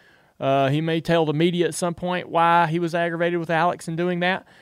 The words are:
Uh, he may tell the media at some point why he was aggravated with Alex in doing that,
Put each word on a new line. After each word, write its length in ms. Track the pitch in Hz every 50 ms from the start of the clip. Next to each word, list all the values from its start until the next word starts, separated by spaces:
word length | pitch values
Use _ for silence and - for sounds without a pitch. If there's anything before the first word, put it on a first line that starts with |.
| _ _ _ _ _ _ _ -
Uh, 300 | 147 135 135 139 139 135
he 120 | 139 151
may 200 | 160 165 165 165
tell 240 | - - 170 170 160
the 80 | 151 147
media 340 | 147 165 180 170 175 170
at 80 | 160 156
some 200 | - 185 175 175
point 340 | - 180 180 180 175 - -
why 380 | 151 165 165 170 170 170 170
he 120 | 165 156 170
was 160 | 175 165 156
aggravated 440 | 175 170 170 165 165 170 170 175 175
with 100 | 165 160
Alex 380 | 170 156 165 175 147 156 - -
in 80 | 165
doing 240 | 160 175 180 180 175
that, 260 | 175 180 185 - - - - -